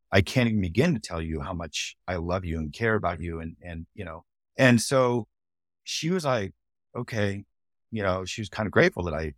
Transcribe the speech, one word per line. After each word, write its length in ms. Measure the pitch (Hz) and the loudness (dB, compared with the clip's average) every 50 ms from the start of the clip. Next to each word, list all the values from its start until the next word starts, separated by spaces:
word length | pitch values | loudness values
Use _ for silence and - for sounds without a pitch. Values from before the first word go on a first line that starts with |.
| _ _ - | _ _ 4
I 80 | 98 | 4
can't 280 | 92 - - 131 123 117 | 4 6 4 2 2 4
even 120 | 110 107 | 2 2
begin 340 | 95 87 82 98 135 180 165 | 0 0 2 2 4 4 2
to 60 | 110 | 0
tell 220 | - - 90 82 82 | -2 -6 -6 -4 -4
you 180 | 82 80 78 | -4 -4 -4
how 140 | 71 95 95 | -4 -6 -6
much 420 | 85 85 80 - - - - - _ _ | -8 -8 -8 -6 -8 -8 -8 -10 _ _
I 100 | - 92 | -6 -4
love 280 | 90 82 85 87 95 92 | -4 -2 -2 -2 -2 -2
you 140 | 87 80 82 | -2 -4 -4
and 140 | 80 76 73 | -4 -6 -4
care 220 | - 117 113 110 | -2 0 2 2
about 260 | 104 87 87 87 82 | 2 0 0 -4 -2
you." 200 | - 87 82 82 | -6 -8 -8 -8
And, 160 | 82 82 85 _ - | -8 -10 -12 _ -14
and, 240 | 87 85 82 82 - _ | -12 -12 -12 -12 -14 _
you 100 | - 98 | -14 -12
know, 200 | 85 80 85 - _ _ _ _ _ _ | -12 -12 -14 -18 _ _ _ _ _ _
and 240 | - 131 131 120 117 | 6 6 8 8 6
so 460 | - - 143 135 131 123 123 120 107 _ _ _ _ _ _ _ _ _ _ _ _ | 4 2 2 2 4 4 2 -2 -4 _ _ _ _ _ _ _ _ _ _ _ _
she 260 | - - - - 160 | -8 -8 -4 -2 0
was 140 | 180 190 151 | -2 0 0
like, 280 | 147 127 117 101 92 - _ _ _ _ _ _ _ _ | 0 0 0 0 -4 -8 _ _ _ _ _ _ _ _
"Okay." 500 | 113 120 - - 113 104 101 98 101 104 _ _ _ _ _ _ _ _ _ | -10 -10 -6 -2 -2 0 0 -2 -4 -10 _ _ _ _ _ _ _ _ _
You 120 | - 113 101 | -6 -2 0
know, 220 | 95 90 95 92 | 0 0 0 -2
she 160 | 92 - - | -6 -8 -8
was 80 | 110 101 | -8 -8
kind 180 | - - 110 | -6 -4 -4
of 60 | 98 - | 0 4
grateful 320 | - 156 180 - - 90 | 4 4 4 2 -2 -4
that 100 | 87 78 | -4 -4
I, 200 | 76 80 78 73 | -4 -6 -6 -8